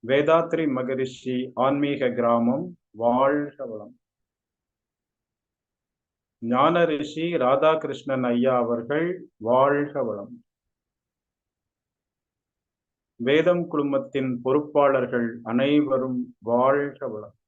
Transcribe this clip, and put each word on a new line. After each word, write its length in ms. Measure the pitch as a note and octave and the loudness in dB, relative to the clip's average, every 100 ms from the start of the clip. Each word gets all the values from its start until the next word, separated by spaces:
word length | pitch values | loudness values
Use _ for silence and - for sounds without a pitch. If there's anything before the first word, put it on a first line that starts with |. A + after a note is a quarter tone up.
| A2+ | 2
வேதாத்ரி 640 | C#3 D3 E3 E3 E3 D#3+ | 2 4 4 2 0 0
மகரிஷி 760 | B2+ B2+ C3 C3 - B2+ B2 B2+ | -2 -4 -4 -4 -6 -6 -4 -4
ஆன்மீக 540 | - C3 C#3+ C#3+ C#3+ B2+ | 0 0 2 -2 0 -2
கிராமம், 540 | A#2 A#2 A#2 A#2 C3+ F3+ F3 _ | 0 2 2 2 0 -4 -12 _
வாழ்க 760 | G#2 A#2 B2 C#3 D3 D3 C#3 B2+ | -4 0 2 2 2 -4 -10 -12
வளம். 280 | G#2+ G#2 - _ _ _ _ _ _ _ _ _ _ _ _ _ _ _ _ _ _ _ _ _ _ _ _ A2+ | -12 -14 -20 _ _ _ _ _ _ _ _ _ _ _ _ _ _ _ _ _ _ _ _ _ _ _ _ -2
ஞான 380 | B2 D3 F3 | 2 4 4
ரிஷி 420 | E3+ D3 D3 - E3 E3+ | 2 0 -6 -6 -4 0
ராதாகிருஷ்ணன் 880 | B2 C#3 D#3 D#3+ D3 C3 C#3+ C3 B2 | 2 4 4 2 -2 -10 -6 -2 0
ஐயா 300 | A#2+ B2+ B2+ | 0 2 2
அவர்கள், 720 | A#2 A#2+ A#2+ D3 E3+ F#3 - _ | 0 -4 -2 -2 -2 -6 -12 _
வாழ்க 640 | A2 B2 C#3 C#3+ D3 C#3+ | 0 4 4 2 -2 -4
வளம். 420 | A#2+ G#2 G#2+ B2 _ _ _ _ _ _ _ _ _ _ _ _ _ _ _ _ _ _ _ _ _ _ _ _ _ _ _ _ | -4 -6 -10 -16 _ _ _ _ _ _ _ _ _ _ _ _ _ _ _ _ _ _ _ _ _ _ _ _ _ _ _ _
வேதம் 480 | A#2+ D3+ E3 F3 E3+ | 0 2 4 2 0
குழுமத்தின் 600 | D#3 C#3+ C3+ - C#3 C3 A#2+ | -2 0 -2 -2 -4 -4 -4
பொறுப்பாளர்கள் 840 | B2 C#3 D3 D3 C#3+ C3+ B2 B2 A#2 A2+ | 0 0 0 2 4 2 0 -2 -4 -6
அனைவரும், 960 | A2 A#2+ C3+ D3 D3 C3 C3 B2+ B2 - | -4 -2 2 2 2 0 -2 -6 -8 -10
வாழ்க 680 | G2+ A#2+ C3 C#3+ C#3+ C3+ C3+ | -2 2 2 2 -2 -8 -10
வளம். 280 | G#2+ G2+ _ | -10 -14 _